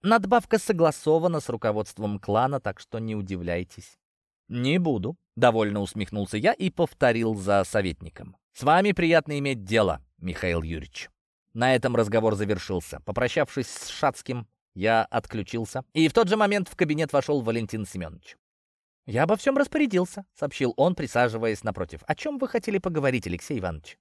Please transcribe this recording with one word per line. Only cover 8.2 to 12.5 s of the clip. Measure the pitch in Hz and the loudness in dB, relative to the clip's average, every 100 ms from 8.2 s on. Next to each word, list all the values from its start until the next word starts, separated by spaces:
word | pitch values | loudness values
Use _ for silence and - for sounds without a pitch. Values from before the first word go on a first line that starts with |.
| - - _ | -20 -20 _
«С | - | -4
вами | 131 165 202 | 2 4 4
приятно | 185 165 165 147 147 | 2 4 4 2 -4
иметь | 139 123 | -2 -4
дело, | 95 110 101 73 - _ | 0 2 2 0 -10 _
Михаил | 90 85 92 85 | -10 -4 -2 -2
Юрьевич». | 80 82 - - - _ _ _ _ | -2 -8 -10 -16 -18 _ _ _ _
На | 113 127 127 | 0 2 4
этом | 123 117 | 2 2
разговор | 107 110 110 104 | 2 2 2 0
завершился. | 104 | -2